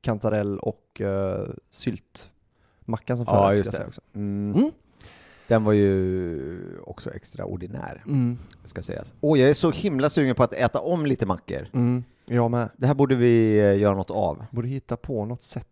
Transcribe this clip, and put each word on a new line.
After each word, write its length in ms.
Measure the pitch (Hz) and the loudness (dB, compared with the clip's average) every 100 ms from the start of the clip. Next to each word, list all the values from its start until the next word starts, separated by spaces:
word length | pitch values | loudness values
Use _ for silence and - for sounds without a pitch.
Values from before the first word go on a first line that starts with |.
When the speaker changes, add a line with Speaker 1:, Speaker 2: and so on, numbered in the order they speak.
Speaker 1:
kantarell 580 | - 110 113 107 101 101 | -4 -2 0 0 -2 -4
och, 420 | - - _ - | -6 -8 _ -8
eh, 480 | 101 98 95 98 98 - _ | -4 -2 -4 -4 -8 -12 _
syltmackan 1500 | - - 98 _ - - _ _ _ _ _ - 113 - 123 | -8 -8 -8 _ -20 -20 _ _ _ _ _ -10 -10 -4 -4
som 100 | 120 | 0
Speaker 2:
Ja, 40 | 101 98 | 4 4
Speaker 1:
förrätt, 120 | 104 | 4
Speaker 2:
just 20 | |
Speaker 1:
ska 60 | 98 | 0
jag 60 | |
Speaker 2:
det. 40 | 104 | -4
Speaker 1:
säga 120 | - | -8
också. 120 | - _ | -14 _
Speaker 2:
Mm. 400 | - 101 101 101 | -10 -6 -4 -2
Speaker 1:
Mm. 160 | 104 285 - _ _ - - - _ _ | 0 0 -2 _ _ -20 -20 -20 _ _
Speaker 2:
Den 160 | 113 | 0
var 80 | 107 | 4
ju 1080 | 107 101 95 92 92 90 80 67 90 50 50 | 4 4 4 0 -2 -4 -6 -8 -10 -14 -16
också 320 | 50 - - | -16 -14 -12
extraordinär, 920 | - - - 95 95 90 120 - - - | -14 -16 -12 -10 -8 -10 -10 -12 -14 -4
Speaker 1:
Mm. 300 | 143 123 123 - - | 0 0 -2 -12 -20
Speaker 2:
ska 180 | - - | -14 -12
sägas. 320 | - - - - | -10 -10 -12 -4
Åh, 200 | 147 151 | 2 6
jag 100 | 131 | 6
är 40 | |
så 160 | 147 170 | 6 2
himla 400 | - 208 143 143 | 0 -2 0 0
sugen 240 | - 139 | 2 0
på 80 | 123 | 2
att 100 | 135 | 2
äta 280 | - 123 - | 2 0 0
om 260 | 156 175 151 | -2 -2 0
lite 200 | 131 98 | 0 -2
mackor. 420 | 92 - 67 - | -4 -4 -10 -6
Speaker 1:
Mm, 320 | 123 120 123 123 _ - | 0 0 0 -4 _ -4
jag 240 | 120 117 | 0 2
med. 180 | 120 117 _ | 0 -4 _
Speaker 2:
Det 100 | 123 | 0
här 80 | |
borde 200 | 139 139 | 2 2
vi, 440 | 131 120 117 110 107 | 4 6 6 6 4
eh, 200 | 104 98 | 4 4
göra 140 | 104 | 4
något 160 | 98 92 | 2 -2
av. 340 | 92 98 73 107 | -2 -2 -4 -8
Speaker 1:
Borde 180 | 117 120 | -6 -6
hitta 280 | 135 - 117 | -6 -8 -10
på 280 | - 123 | -6 -6
något 180 | 104 123 | -6 -8
sätt 260 | - - - | -10 -12 -14